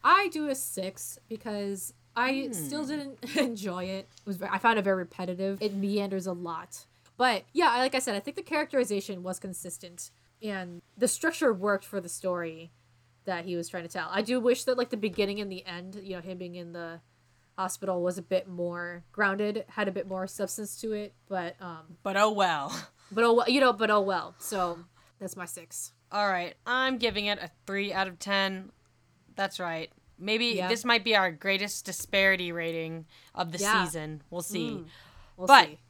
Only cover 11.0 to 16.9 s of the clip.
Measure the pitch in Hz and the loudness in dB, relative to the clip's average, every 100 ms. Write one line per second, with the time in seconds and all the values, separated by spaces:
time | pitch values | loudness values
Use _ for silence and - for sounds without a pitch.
11 | 247 - 330 330 285 190 208 196 - 202 | 0 2 0 4 2 4 2 0 0 -8
12 | 175 - 190 180 170 160 170 _ _ _ | -6 -4 -2 -2 -4 -10 -18 _ _ _
13 | _ _ - 175 180 175 170 180 170 185 | _ _ -6 -4 -2 -4 -4 -8 -8 -6
14 | 160 196 220 254 240 254 - 254 247 226 | -2 -2 0 2 4 2 0 0 0 -2
15 | 214 180 202 202 202 185 185 175 185 202 | -2 0 -2 -2 -6 -10 -10 -12 -12 -14
16 | 190 180 170 180 180 175 170 170 165 | -10 -10 -10 -10 -10 -10 -12 -10 -10